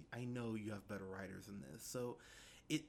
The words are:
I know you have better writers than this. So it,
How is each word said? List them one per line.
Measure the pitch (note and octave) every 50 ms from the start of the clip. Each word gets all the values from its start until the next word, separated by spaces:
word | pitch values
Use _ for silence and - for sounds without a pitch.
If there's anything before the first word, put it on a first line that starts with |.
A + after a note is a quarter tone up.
| - - -
I | A#2+ B2
know | B2 B2 B2 A#2 A2+ A2
you | A2 G#2 G#2+
have | G#2+ G2+ G2
better | - G#2 G2 G2
writers | F#2+ F#2 F#2+ G2 F#2 F#2+ F#2 F#2+
than | G#2 G2+ G2 - C2
this. | D2 A2 -
So | - - B2+ B2 B2 A2+ - - - - - - - - - - -
it, | D#3 D3+ D3+